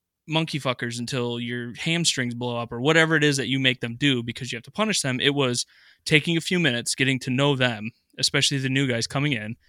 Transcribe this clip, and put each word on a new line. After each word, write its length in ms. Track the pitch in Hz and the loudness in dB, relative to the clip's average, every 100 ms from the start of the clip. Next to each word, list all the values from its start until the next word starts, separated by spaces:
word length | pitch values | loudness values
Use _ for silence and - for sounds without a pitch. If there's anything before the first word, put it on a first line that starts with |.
| _ _ - | _ _ -2
monkey 320 | 160 160 151 | 0 0 -2
fuckers 400 | 131 123 120 120 | -4 -4 -4 -4
until 400 | 120 131 120 120 | -4 -2 -2 -4
your 360 | 120 123 120 - | -4 -6 -8 -6
hamstrings 580 | 165 165 165 - 120 | 0 0 2 0 -2
blow 220 | 120 123 120 | -4 -4 -4
up 160 | 117 | -6
or 80 | 120 | 0
whatever 360 | 139 160 160 160 | 4 6 6 4
it 60 | |
is 140 | 147 139 | 4 2
that 120 | 120 | 0
you 120 | 135 | 2
make 200 | 131 127 | 2 2
them 160 | 120 120 | -2 0
do 260 | 143 123 | 2 2
because 280 | 117 117 120 | -2 -8 -8
you 60 | 117 | -10
have 60 | |
to 80 | - | -8
punish 320 | - 214 190 | -4 0 0
them, 180 | 135 127 | -2 0
it 140 | 131 | 2
was 320 | 143 131 120 - _ - _ - | 2 2 0 -4 _ -20 _ 2
taking 320 | 156 170 165 | 2 4 -2
a 20 | |
few 180 | - 180 | 0 0
minutes, 360 | 156 120 120 | 2 0 -2
getting 240 | - 131 127 | -2 0 0
to 100 | 131 | 0
know 260 | 127 143 | 0 2
them, 360 | 131 127 110 107 - _ - | 2 0 -2 -8 -14 _ -4
especially 380 | - 143 - 139 | -2 2 0 0
the 140 | 131 | 0
new 180 | 135 135 | 0 0
guys 180 | 117 - | -2 -2
coming 260 | 139 147 | -2 -2
in, 240 | 113 107 117 | -2 -6 -12